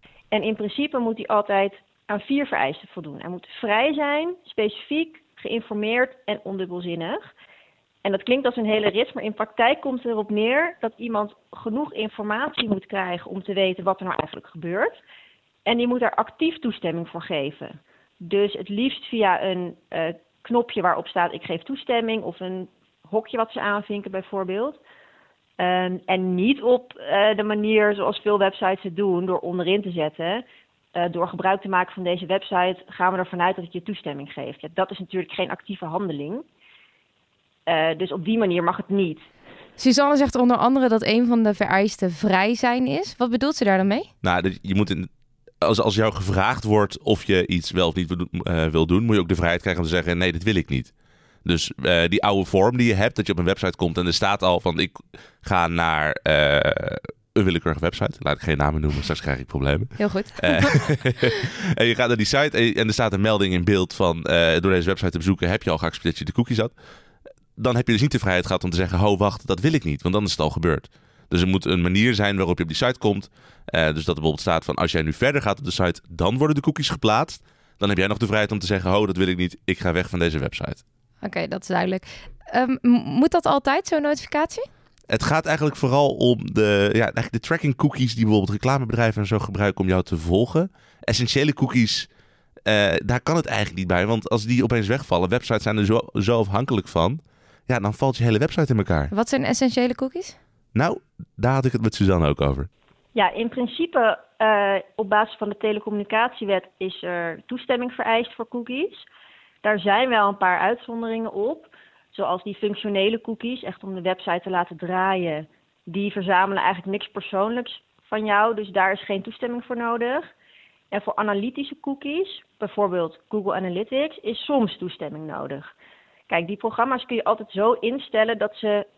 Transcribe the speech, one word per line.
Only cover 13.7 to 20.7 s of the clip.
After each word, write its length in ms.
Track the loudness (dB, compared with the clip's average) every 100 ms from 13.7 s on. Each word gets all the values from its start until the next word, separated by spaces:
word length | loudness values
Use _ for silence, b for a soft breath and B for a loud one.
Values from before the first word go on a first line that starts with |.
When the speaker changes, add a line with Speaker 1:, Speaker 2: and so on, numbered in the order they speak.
| 0
Speaker 1:
wat 160 | -2 -2
er 60 | -4
nou 120 | -4
eigenlijk 300 | -6 -8 -16
gebeurt. 520 | -12 -6 -2 -2 -4 b b b b b _
En 140 | -2 0
die 100 | 0
moet 120 | 0
daar 160 | 0 0
actief 440 | -4 -2 -2 -2
toestemming 480 | -6 -4 -4 -4 -8
voor 120 | -12
geven. 600 | -6 -4 -4 -8 -16 -18 b b b -18
Dus 360 | -4 0 0
het 160 | -2 -6
liefst 340 | -2 -2 -4 -8
via 380 | 0 2 2
een, 320 | 0 -4 -6 -10 -10
eh, 180 | -6 -6 -6 _ _
knopje 400 | -2 -2 0